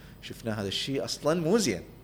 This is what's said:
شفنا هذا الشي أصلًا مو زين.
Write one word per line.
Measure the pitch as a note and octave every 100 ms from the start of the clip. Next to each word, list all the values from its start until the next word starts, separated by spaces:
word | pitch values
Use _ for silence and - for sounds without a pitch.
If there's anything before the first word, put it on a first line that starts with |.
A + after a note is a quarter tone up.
| - -
شفنا | - - A#2 A2
هذا | G2+
الشي | F#2 - C3+
أصلًا | - - C#3 F3
مو | D#3+ A3+
زين. | F3+ F2+ - -